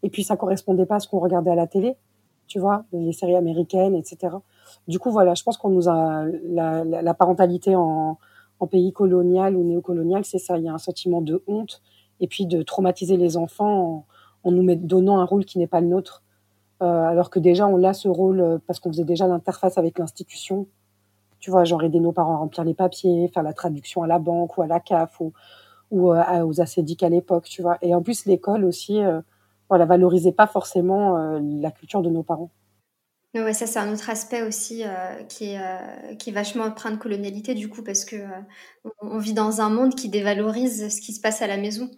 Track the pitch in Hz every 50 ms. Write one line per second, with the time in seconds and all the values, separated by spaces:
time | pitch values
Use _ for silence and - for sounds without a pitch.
0 | - 202 - 208 196 - 202 180 214 185 190 185 - 202 190 185 185 185 208 202
1 | - - 202 180 175 175 185 175 160 180 170 170 170 170 - 196 196 247 262 -
2 | _ _ _ _ _ _ _ _ _ - - 196 180 202 202 214 220 - 180 170
3 | 170 165 160 - 190 175 180 180 175 165 160 170 165 - 190 185 190 196 190 160
4 | - - 170 - 185 165 170 196 - _ _ _ _ - - _ _ 165 165 185
5 | - 254 214 214 185 180 175 - - 233 226 - - 202 190 180 170 175 165 160
6 | 160 160 156 156 156 160 175 160 170 170 175 165 165 160 160 165 165 160 165 165
7 | 170 170 165 - 180 180 180 185 185 175 175 175 - 196 190 180 170 160 156 160
8 | 156 156 160 - _ _ _ - _ _ _ _ 180 175 202 185 180 190 - -
9 | 202 185 180 180 175 180 180 185 190 196 190 180 175 170 170 175 170 185 175 165
10 | 165 170 190 202 196 - - 180 - - 175 165 165 165 156 160 - 185 175 -
11 | - 180 175 170 160 151 165 185 - 202 208 214 220 - - - _ _ _ _
12 | _ _ _ _ 180 175 - 196 196 165 175 160 156 - - 190 185 180 180 -
13 | 190 170 190 175 175 165 160 175 170 165 - - 208 208 208 190 175 165 160 156
14 | - _ _ - _ _ _ _ - 180 180 180 185 180 175 170 180 160 185 185
15 | 185 202 202 190 180 175 196 202 190 - - 180 170 - 185 170 175 170 180 190
16 | 185 - - - _ _ _ _ _ _ _ _ _ _ _ _ 185 175 170 165
17 | 165 165 170 175 170 - - 185 160 180 175 185 208 202 190 180 185 190 196 -
18 | - 196 170 175 190 190 190 190 175 165 165 160 - - 165 - - 175 156 170
19 | 165 156 175 160 190 185 175 165 - 190 - - 196 180 180 190 165 170 - 180
20 | 165 151 - - 175 - - - - - 190 202 196 196 _ _ _ _ _ _
21 | _ _ _ _ _ _ _ _ - 190 185 180 170 165 175 160 165 160 156 170
22 | 165 170 170 180 165 165 160 151 156 143 - 175 160 165 160 - 185 180 - -
23 | - 180 175 170 175 175 - 175 156 156 160 - - 170 151 143 - - - 175
24 | 170 165 165 170 151 170 170 170 170 165 - 190 165 156 165 175 - - 190 165
25 | 165 - - - 165 160 - _ _ - - - _ _ _ _ _ _ 208 185
26 | 180 175 165 170 170 170 180 170 165 160 151 175 165 165 - 185 156 151 170 -
27 | 185 165 170 175 - - 180 170 - - - - 175 175 175 - 180 175 175 175
28 | 170 233 233 - - 196 180 175 - 202 208 220 190 175 170 - - - 208 214
29 | 202 185 160 160 - _ _ _ _ _ _ _ _ - 196 175 170 160 180 180
30 | 185 180 180 180 165 185 202 - 214 208 - 196 - - - 180 175 185 190 202
31 | 208 196 180 160 156 156 156 151 147 147 147 147 147 151 - _ 160 - - 196
32 | 165 175 160 165 156 - 165 151 170 170 _ _ _ _ _ _ _ _ _ _
33 | _ _ _ _ _ _ - 226 220 220 214 - 233 220 - 220 202 208 214 214
34 | - 240 220 220 - - 247 233 226 220 220 - - - 226 226 220 202 190 185
35 | 185 185 - - - - - - 214 202 202 196 190 185 185 180 - - - -
36 | - - 220 220 - 233 196 202 208 208 - 233 220 220 220 - - 220 214 214
37 | - 220 202 196 202 196 196 208 214 262 247 214 208 214 - 240 214 202 196 -
38 | - - 220 202 202 196 185 190 202 196 - - - - _ _ - 220 - -
39 | 214 214 214 220 208 220 214 220 214 220 214 220 214 214 214 233 262 262 254 -
40 | - 202 202 208 196 208 202 202 214 220 214 240 254 247 220 214 214 208 - -
41 | - - 208 - - 220 220 - 233 196 196 202 202 214 208 220 254 254 -